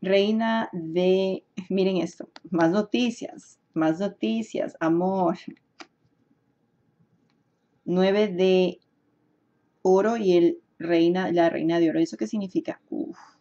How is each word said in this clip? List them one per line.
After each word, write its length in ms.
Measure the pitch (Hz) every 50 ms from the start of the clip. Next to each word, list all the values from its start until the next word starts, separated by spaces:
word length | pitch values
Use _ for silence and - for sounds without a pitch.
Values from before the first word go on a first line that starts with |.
Reina 680 | - 185 190 196 202 208 220 220 226 226 226 226 - - -
de, 720 | 175 160 160 160 175 180 185 185 190 190 190 190 - - _ _ - 185 -
miren 300 | 185 196 190 190 190 180
esto, 320 | 165 175 - _ - - _ - _ 175
más 200 | 185 165 165 165
noticias, 920 | 175 208 208 208 - 240 247 240 233 - - - - - - - - _ _ _ _
más 260 | 160 160 160 160 165
noticias, 760 | 202 196 190 _ - 220 226 226 220 - - - - - - -
amor. 560 | 165 160 165 170 180 185 190 190 180 170 185 - - - - _ _ _ _ _ - _ _ _ _ _ _ _ _ _ _ _ _ _ _ _ _ _ _ _ _ _ _ _ _ _ _ _ _ _ _ _ _ _ _ _ _ _ _ _ _
Nueve 440 | - 170 180 185 196 196 208 214 208
de 520 | 180 175 190 185 185 185 185 180 - - _ _ _ _ _ _ _ _ _ _ _ _ _ _ _ _ _ _ _ _ _
oro 340 | 185 185 196 196 220 233
y 200 | 233 214 190 175
el 220 | 175 170 170 170 - _ _ _ _
reina, 520 | 165 165 170 165 165 170 175 185 190 -
la 200 | 170 170 170 165
reina 280 | - - 156 160 170 170
de 120 | 170 160
oro. 100 | - 160
¿Eso 160 | 165 - -
qué 100 | - 220
significa? 540 | 214 - 214 196 185 - 165 - - - - _ _
Uf. 280 | - - - - - - - - _ _